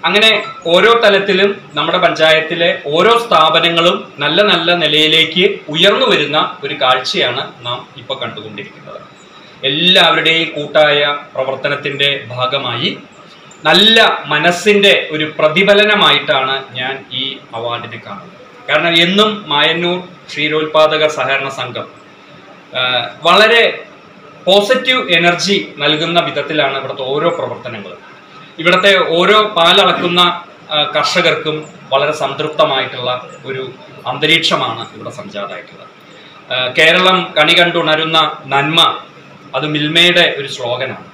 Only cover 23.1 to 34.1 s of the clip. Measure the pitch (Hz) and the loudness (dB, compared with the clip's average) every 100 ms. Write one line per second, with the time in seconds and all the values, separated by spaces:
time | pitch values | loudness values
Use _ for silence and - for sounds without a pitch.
23.1 | - 156 190 220 233 202 - - - - | -2 2 4 6 4 2 -2 -16 -20 -20
24.1 | - - - - 196 202 254 254 254 180 | -20 -20 -6 2 2 4 0 2 -2 0
25.1 | 170 175 170 170 196 - - 147 156 170 | 2 2 0 -2 -2 -4 -4 -2 -2 0
26.1 | 170 156 147 139 151 135 135 127 123 131 | 0 -2 -6 -4 -2 -2 -4 -8 -8 -4
27.1 | 147 170 - 127 120 123 110 95 - - | -2 -2 -2 -6 -8 -12 -12 -14 -18 -20
28.1 | - - - - - 165 185 202 190 160 | -20 -20 -20 -20 -2 0 4 4 4 2
29.1 | 165 185 214 208 175 170 196 180 170 175 | 2 4 4 2 2 4 4 2 0 0
30.1 | 175 175 170 - - - 151 147 151 - | 2 2 0 -12 -20 -6 -4 -2 -2 0
31.1 | 180 165 156 151 151 - - - 135 147 | 0 0 0 -4 -8 -10 -20 -4 -2 0
32.1 | 151 135 139 156 - 156 131 127 127 123 | -2 -6 -4 -6 0 0 0 -4 -6 -6
33.1 | 123 - - 131 135 131 - - - - | -6 -10 -16 -10 -10 -10 -14 -20 -12 -10